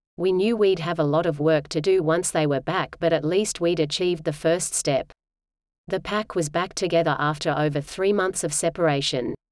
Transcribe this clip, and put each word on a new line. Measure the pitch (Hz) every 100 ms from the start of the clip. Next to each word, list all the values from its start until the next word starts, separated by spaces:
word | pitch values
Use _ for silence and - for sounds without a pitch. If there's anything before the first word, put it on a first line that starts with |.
| _ -
We | 180
knew | 185 208 226
we'd | 202 185
have | 160 165
a |
lot | 147 151 175
of | 147
work | 151 156 147
to | 165
do | 156 185
once | 156 165 180
they | 175 151
were | 135
back, | 135 180 139 -
but | 165
at | 160
least | 147 180 214 -
we'd | 170 175
achieved | 151 - 180 175
the | 156
first | 151 165 175 180
step. | - - 135 - - _ _ _ _ _ _ -
The | 190
pack | 185 208 220
was | 185 151
back | 170 185
together | - 180 170 160 143
after | 147 151 165
over | 143 156 147
three | 143 - 190
months | 202 185 190
of | 175
separation. | - 170 160 165 143 139 135 120 135 _